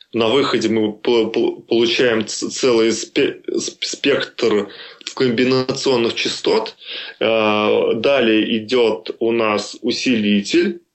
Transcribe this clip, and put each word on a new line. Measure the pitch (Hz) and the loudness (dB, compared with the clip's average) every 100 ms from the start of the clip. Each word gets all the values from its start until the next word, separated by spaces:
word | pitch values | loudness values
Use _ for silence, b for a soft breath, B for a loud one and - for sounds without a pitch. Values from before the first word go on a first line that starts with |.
| b | b
На | 113 113 | -2 2
выходе | 123 - 117 107 | 2 0 0 0
мы | 110 107 | 0 -2
по-, | 104 - 117 107 | -2 0 2 2
по-, | 120 120 - | 0 -2 -4
получаем | - 117 120 - 123 110 104 | -2 0 2 2 2 2 -2
ц-, | - - | -8 -8
целый | - 131 117 113 | -2 2 4 2
спе-, | 104 - - 135 - - - | 0 -4 -2 -2 -2 -6 -4
сп-, | - - | -6 -8
спектр | - - 135 131 - - 117 104 101 B B B - | -8 -4 0 0 -2 -2 0 0 -2 B B B -14
комбинационных | - 127 113 127 131 131 127 135 123 113 | -2 0 2 2 2 0 -2 0 2 0
частот. | - 113 - - 107 - - B B B B | -2 -4 -2 0 0 -2 -12 B B B B
Э, | 110 113 107 104 107 107 - | 0 2 2 2 2 2 2
далее | 113 139 139 113 110 - 113 | 0 2 2 2 2 0 -4
идёт | 107 127 113 107 - - | 0 2 2 0 -8 -4
у | 113 | 0
нас | 117 110 104 98 - | 0 0 0 -4 -6
усилитель | 123 117 135 113 104 101 98 165 196 - _ | -6 -2 0 0 2 0 2 0 0 -4 _